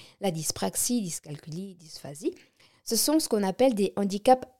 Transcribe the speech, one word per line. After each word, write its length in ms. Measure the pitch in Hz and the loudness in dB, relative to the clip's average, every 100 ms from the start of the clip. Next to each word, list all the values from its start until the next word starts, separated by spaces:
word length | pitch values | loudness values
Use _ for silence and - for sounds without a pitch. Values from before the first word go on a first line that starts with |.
| - _ | -20 _
la 80 | 190 | -4
dyspraxie, 720 | 160 151 - 190 - - 247 | -2 -4 -4 -4 -2 -2 0
dyscalculie, 720 | 180 - 151 147 - 160 196 | -2 -6 -10 -14 -12 -12 -12
dysphasie. 600 | 175 156 - 135 143 254 - _ _ _ _ | -16 -20 -16 -16 -8 -6 -8 _ _ _ _
Ce 120 | - 226 | -4 0
sont 240 | - 311 | 2 2
ce 80 | 311 | 2
qu'on 140 | 214 | 0
appelle 320 | 190 185 262 | 0 4 4
des 180 | 202 190 - | 4 0 0
handicaps 520 | 202 202 - 254 - - | -2 2 4 4 2 -16